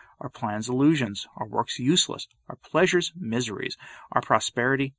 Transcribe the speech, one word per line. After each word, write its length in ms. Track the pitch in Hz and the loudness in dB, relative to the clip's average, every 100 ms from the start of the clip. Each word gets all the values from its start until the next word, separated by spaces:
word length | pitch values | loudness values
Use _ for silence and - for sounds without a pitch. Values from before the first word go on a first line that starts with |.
| - - | -20 -14
our 60 | - | -14
plans 400 | - 113 107 110 | -6 -4 -4 -2
illusions, 580 | 127 143 156 113 101 - - | 2 4 4 0 -4 -10 -10
our 100 | 110 | -6
works 320 | 110 117 - | -2 -2 -2
useless, 480 | 127 180 - - - _ - | 2 2 2 -2 -12 _ -16
our 80 | - | -16
pleasures 560 | - 156 180 180 - | -4 2 4 2 0
miseries, 600 | 170 113 113 117 101 - - - - - | -6 -4 -2 -2 -4 -8 -10 -16 -20 -2
our 120 | 120 | -2
prosperity 720 | - 113 - - 123 135 139 | 2 2 2 0 0 2 -2